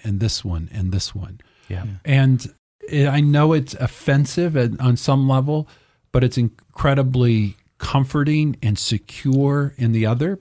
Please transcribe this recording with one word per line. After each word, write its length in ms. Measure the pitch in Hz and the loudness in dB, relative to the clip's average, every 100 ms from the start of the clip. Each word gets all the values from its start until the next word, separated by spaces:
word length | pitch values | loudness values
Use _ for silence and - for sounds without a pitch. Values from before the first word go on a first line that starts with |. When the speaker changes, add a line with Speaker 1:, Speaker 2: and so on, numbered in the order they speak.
Speaker 1:
and 140 | 110 98 | -6 -2
this 240 | 107 - | -2 -4
one, 240 | 95 82 82 | -4 -6 -6
and 200 | 107 92 | -4 -2
this 220 | 95 - | -2 -4
one." 260 | 98 - - _ _ - | -8 -12 -16 _ _ -10
Speaker 2:
Yeah. 160 | 92 | -8
Speaker 3:
Yeah. 60 | 104 98 | -8 -8
Speaker 1:
And 500 | 147 135 135 127 - - _ _ - | 0 2 4 2 -2 -18 _ _ -6
it, 180 | 147 139 | 0 2
I 120 | 143 | 2
know 320 | 147 147 156 | 4 4 4
it's 220 | 160 - | 2 -2
offensive 840 | - 123 - - 139 143 - 175 151 | -6 -6 -4 0 0 0 -2 0 0
at, 220 | 117 110 | 0 0
on 160 | 127 120 | 0 0
some 320 | - 135 135 | 2 2 2
level, 400 | 131 139 151 151 _ _ _ _ | 2 0 -2 -6 _ _ _ _
but 100 | 127 | 0
it's 120 | 123 - 117 - _ - | 2 2 -2 -4 _ -2
incredibly 720 | 143 139 131 127 120 110 101 - _ _ | 0 2 2 2 4 4 0 -4 _ _
comforting 760 | - 139 135 147 143 151 151 127 | -2 0 0 0 2 2 0 0
and 160 | 110 101 | -2 -2
secure 960 | - 110 - - 135 135 139 143 139 - | -2 -6 -6 -6 0 2 2 0 -2 -2
in 160 | 117 | 0
the 140 | 113 110 | 2 0
other, 300 | 120 160 196 | 0 -2 -4